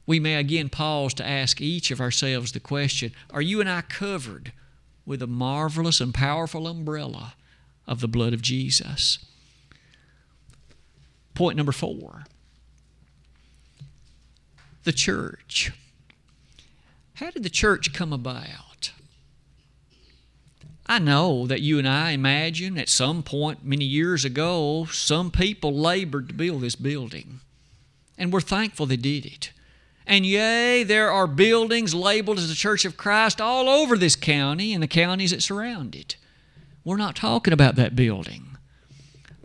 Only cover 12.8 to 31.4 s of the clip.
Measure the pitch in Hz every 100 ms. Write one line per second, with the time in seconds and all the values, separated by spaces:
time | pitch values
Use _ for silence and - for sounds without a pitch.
12.8 | _ _ _ _ _ _ _ _ _ -
13.8 | - - - _ _ _ _ _ - -
14.8 | - - - - - - - - - -
15.8 | _ _ _ _ _ _ _ _ - _
16.8 | _ _ _ - 320 349 190 - 214 190
17.8 | 185 143 170 139 123 123 - - - -
18.8 | - - - _ _ _ _ _ _ _
19.8 | _ _ _ _ _ _ _ _ 151 -
20.8 | - 226 156 143 180 131 123 135 147 151
21.8 | 135 139 165 143 135 143 160 160 185 180
22.8 | - - 131 170 - 139 151 156 - 139
23.8 | 135 143 170 175 131 127 165 175 147 156
24.8 | 160 - - 151 180 165 190 208 151 143
25.8 | 160 185 180 139 135 156 170 151 123 120
26.8 | 127 147 120 78 58 127 - _ _ -
27.8 | _ _ _ - 180 185 - 190 220 -
28.8 | 147 127 131 147 - - - - - _
29.8 | _ _ - 202 190 196 220 233 240 247
30.8 | 208 214 214 190 185 139